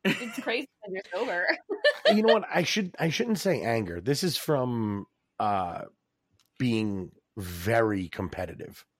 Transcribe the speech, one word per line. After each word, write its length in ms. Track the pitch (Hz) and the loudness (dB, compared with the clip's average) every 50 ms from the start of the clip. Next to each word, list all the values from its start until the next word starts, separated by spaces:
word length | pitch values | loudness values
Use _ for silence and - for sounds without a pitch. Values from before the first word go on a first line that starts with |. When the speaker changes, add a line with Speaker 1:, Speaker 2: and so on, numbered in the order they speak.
| - | 2
Speaker 1:
like, 120 | - - - | 0 0 0
it's 180 | 247 226 220 262 | -4 -8 -8 -6
crazy 280 | - 269 233 254 285 _ _ _ | -4 -2 -4 -4 -4 _ _ _
when 120 | - 202 185 | -12 -10 -10
you're 100 | 185 - - | -10 -8 -8
sober. 360 | - 185 240 254 180 175 - - | -6 -4 -4 -2 -2 -2 0 0
<laughs> 60 | 320 - - - 415 - - 587 508 - - 605 214 | -2 -2 -4 -8 -8 2 2 2 2 4 4 4 6
Speaker 2:
You 80 | 214 | 6
know 120 | 220 226 214 | 6 6 6
what? 100 | 214 - - 147 | 4 4 0 0
I 100 | 170 170 | 0 0
should, 300 | - - 214 196 175 - - | 2 0 -2 -2 -4 -2 0
I 100 | 160 165 | 0 0
shouldn't 300 | 143 - 233 240 220 165 | 2 0 0 0 0 0
say 220 | - 196 165 117 82 | 2 0 0 2 2
anger. 360 | 113 117 113 107 85 85 87 | 0 0 0 0 -2 -6 -4
This 220 | 87 123 143 135 - | 0 0 0 2 2
is 120 | 175 127 | 0 0
from, 680 | - - - 151 135 127 123 120 117 110 104 101 101 95 _ _ _ _ _ _ - | -2 0 0 2 2 2 0 0 0 0 0 -2 -4 -6 _ _ _ _ _ _ -2
uh, 440 | 107 104 101 98 92 87 85 - - - _ _ _ _ _ _ _ _ _ _ _ _ _ _ | 0 0 2 0 -2 -4 -6 -10 -12 -14 _ _ _ _ _ _ _ _ _ _ _ _ _ _
being 520 | 131 123 113 110 107 104 98 95 90 82 _ _ _ _ _ | 0 0 2 2 0 0 -2 -4 -8 -10 _ _ _ _ _
very 720 | 110 95 87 90 87 85 104 117 117 113 110 104 95 92 82 | -10 -10 -10 -10 -4 -2 2 4 4 4 4 2 0 -2 -6
competitive. 760 | - - 95 87 - - 90 87 - - - - - - - _ _ | -6 -6 -6 -6 -4 -8 -8 -8 -10 -14 -14 -16 -16 -20 -20 _ _